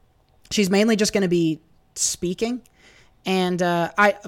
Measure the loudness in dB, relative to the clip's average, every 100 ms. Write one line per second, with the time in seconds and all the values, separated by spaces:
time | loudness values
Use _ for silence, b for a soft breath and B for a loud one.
0 | _ _ _ _ _ -2 2 2 2 2
1 | 0 0 0 0 0 -2 _ _ _ -8
2 | -6 -4 -6 -4 -6 -6 -12 b b b
3 | b b -4 0 0 0 0 0 -2 2
4 | 2 2